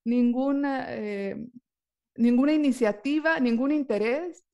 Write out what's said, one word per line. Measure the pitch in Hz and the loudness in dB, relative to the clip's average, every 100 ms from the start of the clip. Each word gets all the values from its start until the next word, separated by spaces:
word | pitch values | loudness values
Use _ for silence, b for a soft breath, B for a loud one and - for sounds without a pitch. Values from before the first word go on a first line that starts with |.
ninguna, | 233 247 240 247 269 277 285 269 - | -2 2 2 2 0 0 -2 -4 -6
eh, | 226 208 202 196 214 240 - _ _ _ _ _ - | -8 -6 -6 -6 -8 -12 -18 _ _ _ _ _ 0
ninguna | 233 247 285 | 2 4 4
iniciativa, | 311 285 233 220 208 277 302 311 320 | 2 2 2 0 0 -2 -2 0 0
ningún | 247 233 269 | 0 2 0
interés, | 302 269 208 220 277 349 - _ | 0 0 -2 0 -2 -6 -12 _